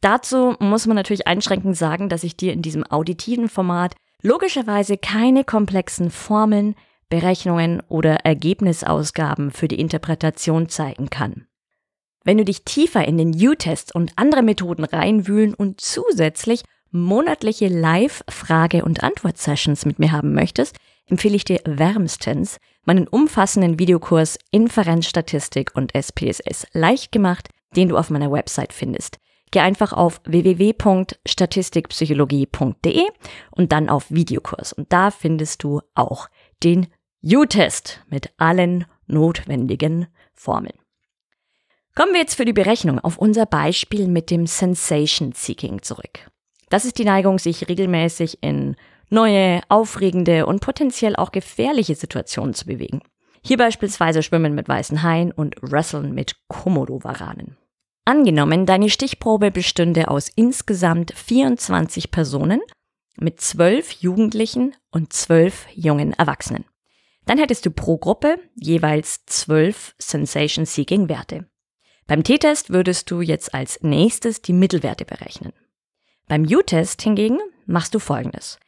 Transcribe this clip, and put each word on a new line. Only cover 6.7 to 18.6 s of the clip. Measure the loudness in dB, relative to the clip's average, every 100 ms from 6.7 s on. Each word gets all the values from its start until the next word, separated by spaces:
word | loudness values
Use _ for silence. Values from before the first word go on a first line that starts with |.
| -4 _ _ _
Berechnungen | 0 2 0 0 0 0 -2 -4
oder | 0 2 2 2
Ergebnisausgaben | 0 0 0 0 0 0 -2 -2 -4 -4 -2 -4
für | -4 -4
die | -2
Interpretation | -2 -4 -4 -2 -2 -2 0 0 0
zeigen | -4 -8 -6 -8
kann. | -6 -6 -8 -18 _ _ _ _ _ _ _
Wenn | 2 4
du | 4
dich | -2
tiefer | -4 0 2 2 2
in | 2
den | 2 4
U-Test | 2 2 -2 -6 -4
und | -4 -4 0
andere | 2 4
Methoden | 4 2 -4 -4 -4
reinwühlen | 0 2 2 2 2 2
und | 0 -4 -4
zusätzlich | -8 -4 -2 2 2 0 -2 -2 -4 _ _
monatliche | -2 2 2 2 0 -2 0 0
Live-Frage- | 2 2 4 2 -2 -16 -16 0 2